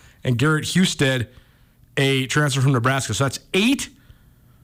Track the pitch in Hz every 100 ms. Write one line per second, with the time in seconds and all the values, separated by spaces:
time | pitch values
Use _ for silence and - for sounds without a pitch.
0 | - _ 131 120 147 156 - 175 185 -
1 | 139 131 113 - _ _ _ _ _ -
2 | 139 135 131 151 147 135 131 131 123 135
3 | - 107 135 - - 190 220 277 - -
4 | - - - _ _ _